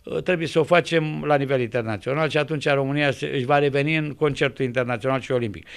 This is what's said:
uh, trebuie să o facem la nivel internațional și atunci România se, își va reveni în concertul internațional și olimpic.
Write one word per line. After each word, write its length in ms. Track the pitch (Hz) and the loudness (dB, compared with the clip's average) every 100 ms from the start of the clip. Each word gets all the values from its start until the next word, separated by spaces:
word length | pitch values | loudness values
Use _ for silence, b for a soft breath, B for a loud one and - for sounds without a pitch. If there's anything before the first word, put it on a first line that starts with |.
uh, 180 | - 131 | -8 -4
trebuie 260 | 147 175 160 | 0 0 0
să 120 | 160 | 0
o 40 | |
facem 600 | 147 175 147 165 156 151 147 | 4 4 4 0 0 -2 2
la 80 | 147 | 2
nivel 260 | 135 135 | 2 0
internațional 680 | 117 120 113 104 - 143 156 | 0 -2 -2 -4 -4 -2 0
și 80 | 151 | 0
atunci 320 | 147 156 147 | -2 -2 0
România 420 | 139 135 143 143 | 0 0 0 0
se, 200 | - 147 | 0 -4
își 120 | 139 123 | -4 2
va 120 | 143 | 2
reveni 380 | 143 139 143 160 | 2 2 0 0
în 180 | 151 | -2
concertul 520 | 135 151 131 143 - 131 | -2 -2 2 -2 0 -2
internațional 540 | 120 123 120 127 131 | 0 -2 -2 -2 -2
și 120 | 120 | 0
olimpic. 360 | 127 117 82 B | -2 -2 -6 B